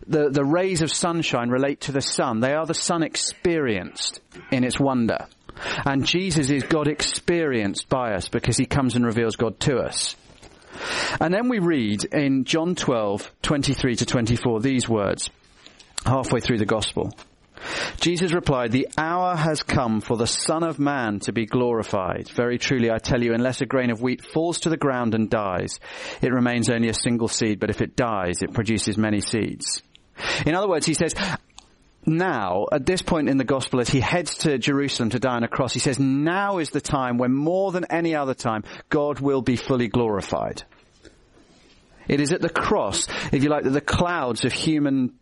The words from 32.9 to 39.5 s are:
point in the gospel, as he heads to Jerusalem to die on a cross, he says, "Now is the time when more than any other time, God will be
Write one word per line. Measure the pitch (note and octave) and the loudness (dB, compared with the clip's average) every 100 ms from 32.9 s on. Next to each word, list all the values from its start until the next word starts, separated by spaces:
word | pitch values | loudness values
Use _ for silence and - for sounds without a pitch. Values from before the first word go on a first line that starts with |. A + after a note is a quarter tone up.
| F#3 | -2
point | - E3+ C#3+ | 0 0 2
in | C#3 | 2
the | B2 | 2
gospel, | C3+ B2+ B2+ | 0 0 0
as | A#2 | 2
he | C#3 | 2
heads | A#2 F3 D#3 - | 2 0 -2 -2
to | D#3+ C#3 | 0 2
Jerusalem | C3 C#3 C#3+ - A#2 | 2 0 0 0 0
to | A#2 | 0
die | C3 A#2+ | 0 0
on | |
a | A#2 | 0
cross, | - B2+ | -2 -2
he | C3 | 0
says, | D3 B2+ | 0 2
"Now | C3+ C3+ D3+ F#3 G3+ G3 | 2 2 2 2 0 -2
is | D3 | -2
the | D3 | -4
time | - C#3+ B2+ A#2+ | -2 0 0 2
when | B2 | 2
more | C3 D3+ F#3 G3 | 2 2 2 0
than | F3+ E3+ | -2 -2
any | E3 E3+ D#3 | 0 0 0
other | C#3 B2+ | 0 -2
time, | B2+ A2 - - - | -2 -2 -4 -12 -2
God | D#3 D3 C3 | 0 0 0
will | C#3 C3+ | 0 2
be | A#2+ | 2